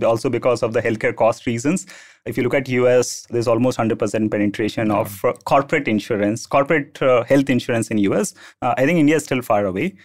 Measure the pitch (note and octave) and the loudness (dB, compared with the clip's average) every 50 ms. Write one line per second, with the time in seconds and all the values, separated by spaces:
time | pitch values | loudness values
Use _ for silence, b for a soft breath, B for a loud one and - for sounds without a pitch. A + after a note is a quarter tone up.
0 | A2 A2+ A#2 A2+ - C3+ A#2+ A#2 - B2+ A#2+ A2 B2+ A#2 A2+ A#2+ G#2+ A#2 A2+ G#2+ | 0 0 0 0 0 -2 -2 0 0 0 0 0 0 -2 -2 0 -2 -2 -2 -2
1 | - B2 - - A#2 A2 A#2+ - - C3 A#2 A#2 A#2 C#3+ F#3 F#3 - B B B | -2 -2 0 2 2 2 0 0 -4 -4 -4 -2 -2 -2 -2 -2 -4 B B B
2 | B B B B B - A#2+ C3 A#2+ A#2+ - C#3+ B2+ B2+ B2+ B2 B2 B2 B2 B2+ | B B B B B -8 -4 -2 -2 0 0 -2 -2 0 0 2 4 4 4 4
3 | A#2+ - - - - - A#2 A#2+ A2+ B2 A#2 A2+ B2 B2+ A#2+ - A#2 A2 A2+ A2 | 2 0 -4 -12 -10 -6 -4 -2 0 0 2 2 2 0 0 0 -2 -2 -2 -2
4 | A#2 G#2 - A2+ A2 G#2+ G#2+ G#2+ G#2 G#2 G2+ - A2 G#2+ - - A2+ G#2+ G#2 G2+ | -4 -2 -2 0 -2 0 0 0 -2 -2 -2 -2 -4 -4 -2 -2 -2 -2 0 -2
5 | A2+ - - - - G3+ - - - - D#3 C#3 C#3 C#3 E3 D#3 C#3 B2+ G#2+ G#2 | -2 -4 -6 -4 -2 -2 -2 -2 -2 0 2 2 2 2 -2 -2 -2 0 -2 -2
6 | - - B2 G2 G2+ G2+ A2 A#2 - - - C#3 C#3 - E3+ D3+ C#3 - - - | -2 -2 -2 -2 0 -2 -2 -4 -6 -2 0 0 2 2 2 0 0 -4 -6 -2
7 | D3+ C3 B2+ A#2 A#2 - C3+ C#3+ C#3 C#3 B2+ B2 - - A#2+ A2+ A2 - A2+ G#2 | 2 2 4 4 4 4 2 2 4 2 0 -2 0 -2 -2 -2 -2 -2 0 0
8 | G2+ F#2+ C3 G3 G#3+ - - B B B B B B2+ B2 A#2 - C3 D3 F3+ E3+ | 0 2 2 0 -2 -4 -6 B B B B B -2 -2 0 2 2 2 4 4
9 | D3 C#3+ D#3+ D3+ D#3 - C#3+ B2+ A#2 - A2+ G#2 G2+ F#2+ F2+ F#2+ C#3+ F#3+ - b | 4 4 4 2 0 -2 -4 -4 0 0 0 2 2 0 -2 -2 -4 -4 -6 b
10 | b | b